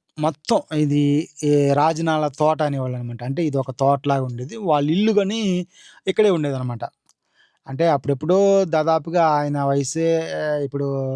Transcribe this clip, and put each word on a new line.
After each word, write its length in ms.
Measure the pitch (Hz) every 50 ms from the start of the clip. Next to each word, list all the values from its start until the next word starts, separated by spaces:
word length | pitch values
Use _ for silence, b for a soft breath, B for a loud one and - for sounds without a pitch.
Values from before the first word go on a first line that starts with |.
| _ _ _ 151
మొత్తం 580 | 151 160 156 _ _ - 226 175 - - 156 151
ఇది 520 | 151 143 143 147 147 143 143 147 165 - _ - 156
ఈ 260 | 147 147 143 143 139 139
రాజనాల 540 | 143 147 160 165 156 165 165 156 156 151 147
తోట 340 | - - 151 156 156 147
అనేవాళ్ళు 360 | 156 143 143 135 127 127 123 123
అనమాట. 260 | 120 120 120 113 -
అంటే 220 | 131 135 160 165
ఇది 120 | 151 135 135
ఒక 140 | 127 -
తోటలాగా 520 | 123 - 135 139 143 135 - 143 139 135 131
ఉండేది, 340 | 127 120 120 127 151 220 226
వాళ్ళ 340 | 208 175 151 147 143 151
ఇల్లు 200 | 160 190 214 220
కానీ 560 | 208 202 196 190 220 226 220 190 180 180 175 B B B B B B B B 196
ఇక్కడే 220 | 175 - 214 208
ఉండేదన్నమాట. 500 | 180 160 147 143 135 131 127 123 120 - - - _ _ _ _ _ _ _ _ _ _ _ _ _ _ _ 131
అంటే 200 | 131 131 165 170
అప్పుడెప్పుడో 800 | 151 139 - 143 139 131 - 160 185 190 202 196 196 196 190
దాదాపుగా 600 | 165 156 156 151 160 160 160 147 170 165 175 165
ఆయన 380 | 156 151 147 147 147 143 143 139
వయసే, 680 | 139 139 143 139 131 - 165 165 165 165 160 165 165
ఆ, 240 | 160 156 156 151 151
ఇప్పుడు 300 | 147 143 135 - 139 143 139 139 135 135 131 131